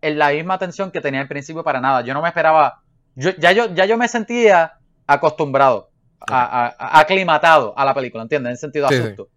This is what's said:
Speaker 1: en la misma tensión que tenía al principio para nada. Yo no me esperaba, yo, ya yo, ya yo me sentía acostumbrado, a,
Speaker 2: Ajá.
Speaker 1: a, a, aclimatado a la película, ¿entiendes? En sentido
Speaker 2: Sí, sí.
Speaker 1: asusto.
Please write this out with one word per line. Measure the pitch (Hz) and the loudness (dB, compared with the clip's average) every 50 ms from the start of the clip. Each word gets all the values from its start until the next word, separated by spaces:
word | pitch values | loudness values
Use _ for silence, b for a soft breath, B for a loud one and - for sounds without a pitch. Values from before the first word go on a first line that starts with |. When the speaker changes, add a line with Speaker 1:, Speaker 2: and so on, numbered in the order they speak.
Speaker 1:
en | - 156 151 147 | -4 -4 -2 0
la | 151 147 | 0 0
misma | 143 151 165 180 185 185 | 0 -2 -4 -6 -6 -6
tensión | 190 180 165 - 196 190 - | -6 -10 -8 -8 -10 -8 -8
que | 170 | -6
tenía | - 147 135 135 | -6 -6 -6 -6
al | 139 139 | -8 -8
principio | 147 143 143 - 160 165 156 | -10 -14 -12 -12 -14 -10 -6
para | 160 139 131 | -4 -4 -2
nada. | 123 135 135 127 120 | 0 0 0 0 -2
Yo | 117 135 | -4 -6
no | 143 160 | -4 -4
me | 170 | -4
esperaba, | 165 170 160 160 160 160 147 127 - _ _ _ _ _ _ _ _ | -4 0 0 2 4 4 2 2 -2 _ _ _ _ _ _ _ _
yo, | 127 131 175 190 175 | -6 -4 -4 -4 2
ya | 151 170 | 2 4
yo, | 185 214 240 214 175 | 4 4 0 -2 0
ya | 160 185 | 0 2
yo | 196 226 | 2 2
me | 233 247 | 0 0
sentía | 226 - 233 214 - 240 240 233 214 196 175 165 160 _ _ _ _ _ _ _ | -2 -2 -6 -6 -4 -2 2 4 4 6 4 2 0 _ _ _ _ _ _ _
acostumbrado, | - 143 139 - 156 - - 160 143 131 139 139 135 123 101 - _ _ _ _ _ _ _ | 0 0 2 2 -2 0 0 -6 -2 2 2 4 4 2 0 -4 _ _ _ _ _ _ _
a, | - - 135 131 123 | -10 -4 -2 -2 -2
Speaker 2:
Ajá. | - - 123 120 120 - _ | 0 -2 -4 -4 -4 -6 _
Speaker 1:
a, | - - - | -12 4 4
a, | 156 | 6
aclimatado | 156 - 190 190 190 175 156 - - 165 160 156 127 107 - | 6 6 2 -2 0 0 0 2 4 4 4 4 4 0 -4
a | - 139 | -2 -2
la | 139 135 | 0 0
película, | 139 131 120 - 113 113 | -2 -4 -6 -8 -12 -8
¿entiendes? | 113 147 147 127 120 123 | -4 -4 -4 -4 -6 -8
En | |
sentido | 123 - 151 139 151 143 135 | -8 -12 -8 -4 -2 0 2
Speaker 2:
Sí, | 143 | 2
sí. | 127 117 | 0 0
Speaker 1:
asusto. | 110 101 98 101 _ _ | -4 -8 -12 -18 _ _